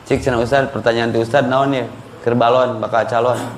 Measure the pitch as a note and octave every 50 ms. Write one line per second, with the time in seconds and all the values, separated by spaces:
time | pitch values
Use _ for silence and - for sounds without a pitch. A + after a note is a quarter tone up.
0 | - - C#3+ B2 - C3+ B2 A2+ A#2+ A#2 C#3 C#3 C3+ - - G#2+ G#2+ A#2+ A#2 A#2
1 | A#2 A#2 G#2+ A2+ A2+ A2+ - C#3+ C3 B2 C3 C3+ C#3 C#3 C#3 B2+ A#2 A2 - -
2 | - - - - - A#2+ A#2 A#2+ A#2 A#2 B2 B2+ B2+ B2 A#2 A2 A2 G#2+ A2+ A2+
3 | A2 G#2+ A#2+ A#2 A#2 B2 A#2+ A2+ - - -